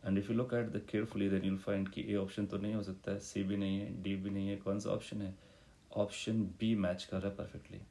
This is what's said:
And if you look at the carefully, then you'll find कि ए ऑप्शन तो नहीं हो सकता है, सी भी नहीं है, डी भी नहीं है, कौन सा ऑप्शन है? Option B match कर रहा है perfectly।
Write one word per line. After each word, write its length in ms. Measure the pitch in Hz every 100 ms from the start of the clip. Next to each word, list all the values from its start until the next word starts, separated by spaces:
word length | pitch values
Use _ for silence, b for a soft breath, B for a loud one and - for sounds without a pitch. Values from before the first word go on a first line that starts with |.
| -
And 60 | 98
if 140 | 98
you 40 | 117
look 180 | 127
at 200 | 120 113
the 80 | 101 -
carefully, 380 | 107 107 101 98
then 160 | 95 95
you'll 240 | 95 -
find 200 | 98 95
कि 240 | - 101
ए 20 | 101
ऑप्शन 300 | 95 - 101
तो 120 | 95
नहीं 160 | 104
हो 100 | 107
सकता 280 | 98 95 -
है, 80 | 98
सी 240 | - -
भी 140 | 95 101
नहीं 220 | 98 98
है, 240 | 101 -
डी 120 | 98 98
भी 140 | 98
नहीं 180 | 98 98
है, 100 | 101
कौन 220 | - 104
सा 100 | 101
ऑप्शन 320 | 101 - 107
है? 140 | 98 95 B B B B -
Option 500 | - 104 - - 110
B 320 | 95 85 113 110
match 280 | 90 90
कर 160 | - 92
रहा 100 | 98
है 80 | 98
perfectly। 420 | 95 - - - 104